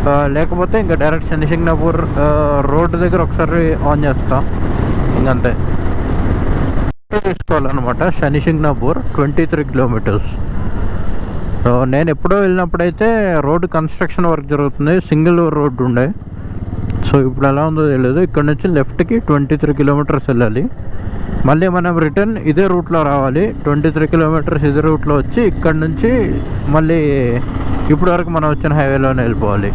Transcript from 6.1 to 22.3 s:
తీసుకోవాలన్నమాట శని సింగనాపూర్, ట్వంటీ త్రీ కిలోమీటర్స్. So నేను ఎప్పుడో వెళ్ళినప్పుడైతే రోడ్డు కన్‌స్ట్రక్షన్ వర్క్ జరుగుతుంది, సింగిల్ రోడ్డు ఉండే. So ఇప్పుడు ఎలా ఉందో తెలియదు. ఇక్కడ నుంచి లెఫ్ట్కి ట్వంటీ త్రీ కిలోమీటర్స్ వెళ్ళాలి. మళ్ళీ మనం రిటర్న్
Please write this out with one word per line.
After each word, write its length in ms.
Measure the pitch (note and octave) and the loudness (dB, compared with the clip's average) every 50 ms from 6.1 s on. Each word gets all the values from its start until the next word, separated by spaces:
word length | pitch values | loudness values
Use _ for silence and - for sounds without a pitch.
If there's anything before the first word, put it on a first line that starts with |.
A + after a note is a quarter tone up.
| - - - - - - - - - - - - - - - - - - - _ G#3 G#3 | 0 0 0 0 0 0 0 0 0 0 0 0 0 0 0 0 -2 -6 -8 _ -4 -2
తీసుకోవాలన్నమాట 880 | G3 G3 F3 - - - D#3 D#3 C#3 C3 - C#3+ B2 A#2+ A#2+ A#2+ D#3 F#3 | -2 -2 -4 -4 -2 0 0 0 2 0 0 0 -2 -2 0 0 0 0
శని 320 | - - D#3+ C#3 C#3 D3 | 2 2 0 0 0 0
సింగనాపూర్, 560 | B2 E3+ D#3+ D3+ D#3 D3+ C#3 G#2 A2+ C3+ E3+ - - - - | 0 0 0 0 0 0 0 0 0 0 0 0 -2 -2 0
ట్వంటీ 300 | - C#3+ D3 C#3 D#3 E3 | 0 0 0 2 0 0
త్రీ 180 | D#3 E3+ D3+ D3 | 0 0 -2 -2
కిలోమీటర్స్. 720 | C#3 - B2+ C3 A#2+ A#2 A2 - - G2+ G#2 - - - - - - - - - - - - - - - - - - - - - - - - - - - - - | -2 0 0 0 2 0 0 0 0 0 0 0 -2 -2 -2 -4 -2 -2 -2 -2 -2 -2 0 0 0 0 0 0 0 0 0 -2 -2 -4 -4 -4 -2 -2 0 0
So 160 | A#2+ B2 B2 C3 | 2 2 2 2
నేను 260 | B2+ C3 C#3+ D#3+ E3 | 2 2 0 2 0
ఎప్పుడో 260 | C#3 C3+ - F3+ G3 | -2 0 0 2 2
వెళ్ళినప్పుడైతే 1000 | G3+ G3+ F#3+ F3+ F#3 F3+ E3+ F3 E3+ E3+ F3 E3+ - G#3+ A3+ A3+ A3 G#3 F#3+ E3+ D#3 | 2 2 2 2 0 0 -2 -2 0 -2 -2 0 0 0 2 2 2 0 0 0 0
రోడ్డు 280 | C#3+ C#3+ D#3 E3+ F3 | 0 0 0 0 0
కన్‌స్ట్రక్షన్ 580 | E3+ - D#3+ D#3 D#3 - - F#3+ - - - F3 | -2 -2 -2 -2 -2 -2 -2 -2 -2 0 0 0
వర్క్ 220 | E3+ E3 D3+ C#3 | 0 0 -2 -2
జరుగుతుంది, 540 | C#3 D3 C#3+ C#3+ C#3 - - C#3+ D3+ F3 F#3 | -4 -2 -2 -2 -2 -2 -2 0 2 2 0
సింగిల్ 500 | - - D#3+ D3+ D#3+ E3+ F3 E3+ E3+ D#3 | 0 0 0 2 2 2 2 2 2 0
రోడ్డు 320 | D3+ D3+ D3 C#3+ B2+ B2 B2+ | 0 0 0 -2 0 0 -2
ఉండే. 260 | B2+ A#2+ A#2+ B2+ D#3 - - - - - - - - - - - - - - - - - - - - | 0 2 0 0 0 -2 -6 -10 -12 -12 -12 -10 -8 -8 -8 -8 -6 -6 -6 -6 -4 -4 -2 0 2
So 160 | - C#3+ C3 | 2 2 2
ఇప్పుడు 200 | C3 B2 C3+ C#3 | 2 0 0 0
ఎలా 180 | C#3 C3+ C#3+ D3+ | 0 2 2 0
ఉందో 240 | D#3+ D#3 D#3 D3+ D3 | 0 0 0 0 2
తెలియదు. 300 | C#3 C3 B2+ B2 C3 E3 | 2 2 2 2 2 2
ఇక్కడ 240 | F#3 D#3+ - D#3+ D3 | 0 0 0 0 0
నుంచి 240 | D3 D3 - - | 0 0 0 0
లెఫ్ట్కి 520 | F#3+ E3+ C#3+ C3 - - - F3 - A#3 A#3 | 0 0 0 0 0 -2 -4 -2 0 0 -2
ట్వంటీ 380 | - - D3+ C#3+ C#3 B2+ D#3 | 0 0 0 0 2 0 0
త్రీ 160 | C#3+ - D#3+ C#3+ | 0 0 -2 0
కిలోమీటర్స్ 560 | C#3 C#3+ C#3+ C#3+ D3 D3 - - C3+ - - | 2 2 2 2 0 0 0 -2 -2 0 0
వెళ్ళాలి. 400 | B2+ A#2+ A#2+ G#2+ G#2+ B2 E3+ C4 - - - - - - - - - - - - - - - | 0 2 2 2 2 0 -2 -4 -6 -6 -6 -6 -6 -4 -6 -6 -6 -6 -4 -4 -2 0 2
మళ్ళీ 220 | C3 D3 D#3+ F#3 | 2 2 2 2
మనం 300 | F#3 F3 F3+ F3 F3 E3+ | 2 0 0 0 0 0
రిటర్న్ 400 | E3 D#3+ D3+ C#3+ G3 G3+ A3 | 0 0 0 0 0 0 0